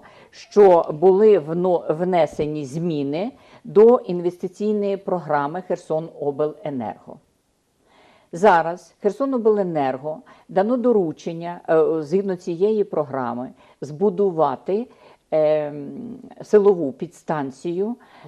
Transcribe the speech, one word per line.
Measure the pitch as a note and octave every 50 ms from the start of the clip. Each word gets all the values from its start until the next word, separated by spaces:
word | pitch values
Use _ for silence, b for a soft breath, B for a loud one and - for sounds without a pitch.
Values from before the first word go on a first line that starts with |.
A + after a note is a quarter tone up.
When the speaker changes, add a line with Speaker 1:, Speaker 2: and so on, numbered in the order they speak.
| B B B B B B
Speaker 1:
що | _ - - - - G3+ G#3 G3 F3+ E3+ - - D#3+ D3+
були | D#3 F#3+ F#3 F#3+ A3 A3 G#3 F3+
вно-, | C#3+ D3+ E3 F3 F3 F#3 F3+ D#3+ A2 B2
внесені | D#3 D#3 F3+ F3+ F#3 E3+ D#3 D3 - - D#3 D3 D3+ D3+ D3
зміни | C3 B2+ E3 E3 F3 D#3+ D3 C#3+ C#3 C#3+ D#3+ G3 B3 B B B B B B -
до | - D3+ G3 A3 A#3 B3 B3+
інвестиційної | - - F3 F3 E3+ F3 F3+ - - F#3 - - G#3 G#3+ G#3+ G#3 G3+ G3 G3 F#3+
програми | - - F#3 F3 D3+ D#3 D3+ C#3+ C#3+ C#3+ D#3+ F3+ F#3 -
Херсонобленерго. | F#3+ F3 - - D#3+ D#3 E3 E3 - - C#3+ C#3+ C#3+ C3+ D3+ D3+ D3+ - - D#3 C#3+ B2+ A#2 G#2 - - _ - - - _ _ _ _ _ _ _ _ _ _ _ _ b b b b b b b b b b
Зараз | - E3+ F#3 G#3+ F3+ E3 D#3+ E3 E3+ F3+ - _ _ _
Херсонобленерго | - G#3 G3 - C4+ C#4 C4+ B3 G#3 A3 G#3+ G3+ G3 F3+ E3 D3+ C#3 C3 C3 B2+ C3+ D3+ D#3 - B B B B B -
дано | E3 F3 G3 A3 B3 B3+
доручення, | A3+ B3 A#3+ G#3+ F3+ D#3+ D3+ - - F#3 E3 E3 E3+ E3+ F3 - - -
е, | E3 D#3+ D#3 D3 D#3+ D#3+
згідно | D#3 C#3 D#3+ G3 G3+ G3 F#3
цієї | F3 - - E3+ E3 F#3+ G#3+ A3 G#3+ G3
програми, | - - E3 D3+ C3 C3+ C3+ B2+ A#2+ A#2 A#2+ B2+ - b b b b b b
збудувати, | - C3 D3+ D3 F#3+ G#3 F#3 E3+ G3+ G3 F3 D#3+ D#3 C#3 C3 - - - F#3 G#3+ B3 B3+ B B B B B B _ _
ем, | - D#3 D#3 D3+ D#3 D#3 D3+ D3 D3 D3 C#3+ C#3+ C#3+ C#3 C#3 C3+ - - - - - - -
силову | - - G#3+ G3 G3+ G3+ F3 D#3+ C3+
підстанцію. | B2+ - F#3+ E3+ - - _ - E3 D3+ C#3 C3+ C3 - - F3 E3+ F3+ G3 G#3+
Speaker 2:
Мгм. | A#3+ A#3+ B B B B B